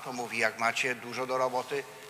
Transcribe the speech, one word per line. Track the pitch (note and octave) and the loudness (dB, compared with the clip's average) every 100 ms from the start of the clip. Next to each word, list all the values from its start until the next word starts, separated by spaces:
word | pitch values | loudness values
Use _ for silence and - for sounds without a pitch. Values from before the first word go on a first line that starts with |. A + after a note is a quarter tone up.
to | C3+ | -4
mówi, | B2 A#2 A2+ | -4 -2 2
"jak | A2 A2 | 2 4
macie | A#2 A#2 C3 | 2 2 2
dużo | A#2+ A#2+ A#2 C3 | 0 -4 -4 0
do | B2+ | 2
roboty, | B2+ B2+ B2+ C#3+ - - | 2 2 -2 -4 -4 -12